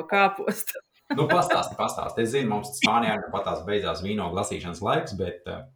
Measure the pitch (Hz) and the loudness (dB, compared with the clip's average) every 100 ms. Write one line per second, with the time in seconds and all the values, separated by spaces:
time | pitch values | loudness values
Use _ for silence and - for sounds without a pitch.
0 | 160 202 196 - - - - - - _ | 2 4 4 2 -4 -2 -4 -10 -12 _
1 | - 139 151 175 - - - - 107 - | -4 0 4 4 4 2 0 -2 -2 -2
2 | - 113 113 139 113 104 - - 113 117 | -4 0 2 2 2 0 -4 0 4 4
3 | 110 107 - 101 95 - 104 104 87 82 | 4 0 -4 -4 -4 -4 -2 -2 0 -2
4 | 98 107 85 92 104 87 87 85 104 151 | -2 -2 -2 -2 -2 -4 -8 -4 0 0
5 | - 92 87 - 92 - - | 0 -4 -4 -6 -10 -12 -14